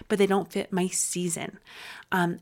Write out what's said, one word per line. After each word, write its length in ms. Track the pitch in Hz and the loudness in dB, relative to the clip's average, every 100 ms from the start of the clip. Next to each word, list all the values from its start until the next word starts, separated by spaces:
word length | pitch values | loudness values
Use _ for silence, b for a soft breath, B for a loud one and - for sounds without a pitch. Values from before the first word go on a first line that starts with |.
| - | -2
but 120 | 208 | 2
they 80 | 190 | 4
don't 240 | 196 165 | 4 2
fit 200 | 196 - | -4 -2
my 180 | 185 185 | 0 0
season. 680 | - - 180 175 160 - - B B B B B | 0 -2 -2 -2 -2 -6 -12 B B B B B
Um, 260 | 190 175 - | 0 2 0